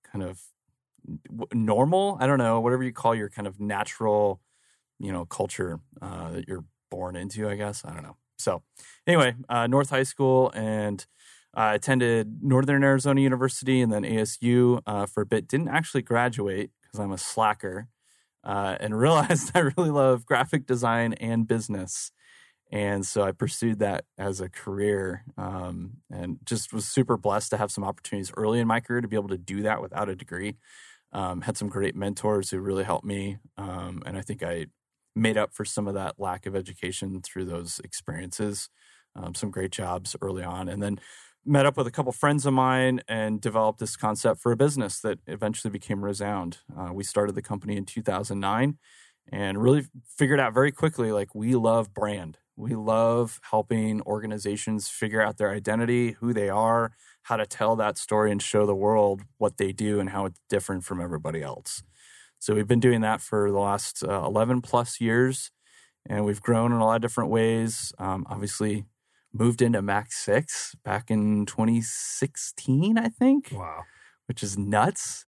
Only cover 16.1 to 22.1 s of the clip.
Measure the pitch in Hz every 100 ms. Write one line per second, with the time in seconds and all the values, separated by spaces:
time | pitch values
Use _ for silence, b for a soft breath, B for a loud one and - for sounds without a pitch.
16.1 | 117 123 110 101 95 - _ _ 107 101
17.1 | 92 - - 110 104 95 95 117 _ _
18.1 | _ _ _ - 101 98 - - 110 131
19.1 | 160 139 165 - 180 147 135 165 143 131
20.1 | 123 - 127 131 151 131 123 120 117 117
21.1 | - 117 117 110 117 110 98 90 - -